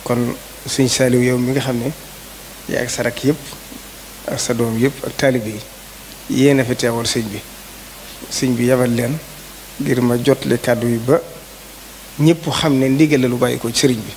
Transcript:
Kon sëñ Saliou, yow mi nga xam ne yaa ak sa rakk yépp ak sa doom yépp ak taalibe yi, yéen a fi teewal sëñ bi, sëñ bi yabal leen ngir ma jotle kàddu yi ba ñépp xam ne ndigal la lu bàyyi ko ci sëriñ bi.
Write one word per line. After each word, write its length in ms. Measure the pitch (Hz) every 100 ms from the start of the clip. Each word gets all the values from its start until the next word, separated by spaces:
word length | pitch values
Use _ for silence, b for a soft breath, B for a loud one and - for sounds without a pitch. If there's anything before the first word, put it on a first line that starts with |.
Kon 300 | - 120 120 - - - -
sëñ 220 | - 131
Saliou, 340 | - 127 123
yow 160 | 123 127
mi 140 | 123
nga 80 | 135
xam 160 | 127 120
ne 140 | 123 156 - - - - - - -
yaa 140 | 131
ak 60 | 123
sa 140 | -
rakk 200 | 120 - 131
yépp 120 | 156 - - - - - - - - -
ak 120 | 131
sa 140 | -
doom 240 | 117 117 113
yépp 240 | 131 139 -
ak 120 | -
taalibe 300 | 139 127 110
yi, 100 | 104 - - - - - - - 127
yéen 160 | 135 139
a 40 |
fi 120 | 123 123
teewal 300 | 123 117 117
sëñ 180 | 123 110
bi, 100 | 101 - - - - - - - - -
sëñ 240 | - 135 120
bi 100 | 120
yabal 240 | 127 123
leen 240 | 120 120 156 - - - - - -
ngir 220 | 143 123
ma 140 | 123 120
jotle 340 | 123 135 139 120
kàddu 280 | - 117 120
yi 100 | 117
ba 220 | 120 165 - - - - - - - - - -
ñépp 280 | 151 165 165
xam 280 | - 160 135
ne 100 | 131
ndigal 320 | 135 156 147
la 60 | 127
lu 80 | 120
bàyyi 200 | 123 127
ko 120 | 117
ci 80 | 120 143
sëriñ 100 | 117
bi. 120 | 104